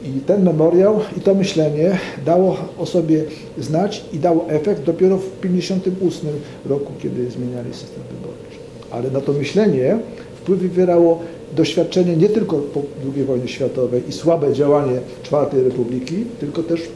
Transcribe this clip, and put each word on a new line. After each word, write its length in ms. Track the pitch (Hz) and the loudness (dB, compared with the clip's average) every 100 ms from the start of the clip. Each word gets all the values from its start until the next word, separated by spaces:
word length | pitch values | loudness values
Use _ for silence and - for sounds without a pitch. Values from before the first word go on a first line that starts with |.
| 131 135 | -4 -4
I 20 | |
ten 240 | 135 202 | 2 4
memoriał 560 | 185 160 160 175 196 214 - - | 4 4 6 6 6 4 -2 0
i 40 | |
to 140 | - 196 | 2 2
myślenie 640 | 185 165 156 147 170 190 - - 135 | 2 2 2 2 2 2 -4 -6 2
dało 320 | 175 190 - - - | 4 4 0 -6 -8
o 80 | - | -2
sobie 380 | 180 156 156 151 - - - | 0 2 2 0 -8 -14 -10
znać 480 | 127 156 202 - - | -2 0 0 -4 -8
i 60 | 160 | -2
dało 300 | 175 165 - | 2 2 2
efekt 340 | 151 208 175 | -2 0 0
dopiero 340 | 170 160 185 190 | -2 2 4 2
w 120 | - - | -2 -6
pięćdziesiątym 540 | 190 180 175 190 185 180 | -2 -2 0 -2 -2 0
ósmym 320 | 180 160 151 147 - - - | -2 -2 -6 -6 -10 -14 -4
roku, 280 | 139 143 131 | -2 -2 -6
kiedy 300 | 139 123 123 | -6 -4 -4
zmieniali 420 | 123 123 123 120 | -4 -6 -6 -10
system 300 | - - - 120 | -12 -14 -14 -14
wyborczy. 460 | 123 - - - - - - - | -12 -12 -14 -16 -18 -18 -18 -12
Ale 200 | 117 127 | -6 -2
na 100 | 135 | -2
to 120 | 139 | 0
myślenie 680 | 143 135 190 214 139 127 226 - - - - | 0 0 2 4 4 2 2 -2 -12 -16 -12
wpływ 240 | - 185 | 0 0
wywierało 600 | 185 175 180 170 170 165 - - - 151 | 2 2 4 6 6 4 -2 -12 -6 0
doświadczenie 600 | 156 - - 190 180 165 | 2 2 2 2 2 4
nie 120 | 202 | 4
tylko 280 | 214 190 156 | 4 2 -2
po 240 | 143 143 139 - | -2 -4 -6 -6
drugiej 220 | 135 139 135 | -6 -2 0
wojnie 220 | 127 120 | 0 -2
światowej 560 | - 131 - 123 123 - | -4 -4 0 0 0 -2
i 20 | |
słabe 420 | - 160 226 139 | -2 2 2 2
działanie 460 | 120 143 147 135 123 - - | 2 4 4 2 -2 -4 -14
Czwartej 400 | - 147 - 139 | -2 0 2 2
Republiki, 520 | 127 127 117 127 127 175 233 - | 2 0 -4 -4 -4 -6 -6 -6
tylko 240 | 143 170 | -6 -6
też 180 | 165 165 - | -4 -4 -6